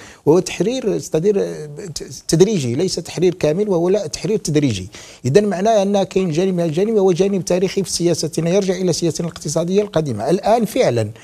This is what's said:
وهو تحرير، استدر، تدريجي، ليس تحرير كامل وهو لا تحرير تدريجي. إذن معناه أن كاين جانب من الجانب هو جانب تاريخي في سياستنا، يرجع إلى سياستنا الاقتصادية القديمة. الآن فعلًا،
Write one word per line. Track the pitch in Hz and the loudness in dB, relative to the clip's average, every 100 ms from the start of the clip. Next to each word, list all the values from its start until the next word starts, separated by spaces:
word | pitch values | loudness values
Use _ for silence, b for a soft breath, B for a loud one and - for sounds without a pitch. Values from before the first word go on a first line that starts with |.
| B B - | B B 2
وهو | 170 | 4
تحرير، | 180 - 180 262 233 170 | 2 -2 -2 -2 -2 -4
استدر، | - 160 185 196 170 160 151 147 196 143 - 127 - | -2 -2 0 0 -2 -6 -12 -14 -12 -12 -14 -12 0
تدريجي، | 160 196 208 127 120 | 4 4 4 -2 -2
ليس | 185 180 | -2 -4
تحرير | 170 - 180 | -8 0 0
كامل | 170 151 160 214 | 2 0 0 0
وهو | 175 175 | 0 2
لا | 202 165 | 0 -2
تحرير | - 165 220 | -6 -4 -2
تدريجي. | - 151 143 98 92 B B B 123 | 0 2 2 0 -6 B B B 0
إذن | 160 208 | 2 2
معناه | 175 202 220 | 0 2 2
أن | 196 202 | 2 0
كاين | 190 196 185 | 0 0 0
جانب | 151 190 | 0 0
من | 180 | 0
الجانب | 170 151 208 220 | -2 0 0 2
هو | 190 | 2
جانب | 165 196 196 - | 4 2 0 0
تاريخي | 185 185 202 | 0 0 -2
في | 190 | -4
سياستنا، | - 170 165 156 - 165 | 0 0 0 -2 -2 0
يرجع | 190 190 180 | 2 0 0
إلى | 185 | -2
سياستنا | 156 170 151 170 | 0 -2 -2 -6
الاقتصادية | - - 143 170 196 | -8 -4 -2 0 0
القديمة. | 208 165 151 104 117 | 0 0 -2 -2 0
الآن | 175 196 233 208 | 0 2 2 2
فعلًا، | 269 190 120 104 B | 2 2 2 -2 B